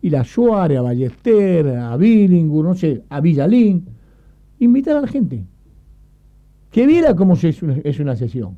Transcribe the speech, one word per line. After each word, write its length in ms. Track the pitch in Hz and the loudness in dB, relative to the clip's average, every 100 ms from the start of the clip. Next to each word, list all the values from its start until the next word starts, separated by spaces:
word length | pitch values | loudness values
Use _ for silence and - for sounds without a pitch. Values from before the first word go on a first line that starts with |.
Ir 140 | 180 151 | -2 -2
a 60 | |
Suárez, 540 | 123 - 240 214 175 135 | -4 0 0 0 0 0
a 20 | |
Ballester, 840 | 123 123 127 - - 220 196 175 147 | -2 -4 -6 -6 0 2 2 0 0
a 280 | 123 120 117 | -4 -6 0
Billinghurst, 680 | 202 226 196 180 156 151 160 | 2 4 4 4 2 0 -2
no 60 | |
sé, 300 | 185 165 127 - | -2 -2 -4 -8
a 100 | 143 | -2
Villalín, 680 | 156 147 143 247 220 180 170 - _ _ _ _ _ _ | 0 2 2 2 2 0 -6 -20 _ _ _ _ _ _
invitar 360 | 240 254 269 294 | 2 2 0 -2
a 40 | |
la 60 | 277 | -2
gente. 380 | 277 185 127 92 _ _ _ _ - _ _ _ _ _ _ _ | -4 -4 -6 -12 _ _ _ _ -20 _ _ _ _ _ _ _
Que 160 | - 262 | 0 2
viera 260 | 330 311 180 | 4 2 2
cómo 200 | 190 175 | 2 2
se, 140 | 165 | 0
es 120 | 151 | -2
una, 140 | 160 135 | -4 -4
es 160 | 147 135 | -4 -6
una 160 | 147 120 | -4 -4
sesión. 400 | 123 127 101 | -6 -8 -10